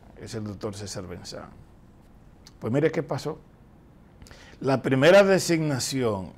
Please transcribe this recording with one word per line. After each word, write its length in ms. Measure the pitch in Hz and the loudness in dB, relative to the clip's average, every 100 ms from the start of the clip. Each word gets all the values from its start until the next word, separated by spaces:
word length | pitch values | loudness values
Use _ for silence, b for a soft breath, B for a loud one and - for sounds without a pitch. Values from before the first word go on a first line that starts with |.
| - - | -20 -18
es 140 | 117 113 | -14 -10
el 80 | |
doctor 320 | 104 95 110 98 | -10 -8 -10 -10
César 320 | 101 107 90 | -12 -12 -12
Benzán. 420 | 85 - - 78 - - - - - - - - - - - | -14 -14 -16 -16 -20 -20 -20 -20 -20 -20 -20 -20 -20 -20 -10
Pues 120 | 120 | -4
mire 200 | 131 156 | 0 0
qué 100 | 160 | 0
pasó. 380 | 143 143 147 156 - - - - - - - - - B B B | -6 -6 -8 -12 -16 -20 -20 -20 -20 -20 -20 -20 -20 B B B
La 180 | 127 135 | -2 -2
primera 420 | 143 131 143 196 | 0 4 8 8
designación 1080 | 196 190 - 170 156 135 - 135 120 101 90 | 8 4 2 0 0 -2 -4 -2 -2 -2 -6